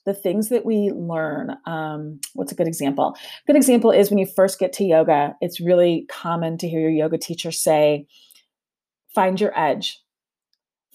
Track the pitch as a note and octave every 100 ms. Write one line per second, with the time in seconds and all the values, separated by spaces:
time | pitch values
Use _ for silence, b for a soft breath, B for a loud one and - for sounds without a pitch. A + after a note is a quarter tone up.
0 | - G3 F#3+ G3+ A3 A#3+ A3 A3 G3+ -
1 | E3+ D#3+ D#3 D3 C3 - - E3 D#3 D3+
2 | D3+ D3 - - - - E3 E3 C#3 C#3
3 | D3 - - - - D4 C4+ A#3+ A3+ -
4 | G3 G#3 F#3+ - F#3+ - F#3 - G3 D#3+
5 | D#3+ D3+ D3 - F3 F3 E3+ F3+ F3 E3
6 | - - E3+ E3+ E3 E3 F3 D#3+ D#3+ D#3
7 | D#3 E3 - E3+ E3+ D#3+ - D3+ D3+ D3
8 | C#3+ b b b b _ _ _ _ _
9 | _ - F#3+ F#3 G#3 - D#3 A#2 - -
10 | _ _ _ _ _ _ _ _ _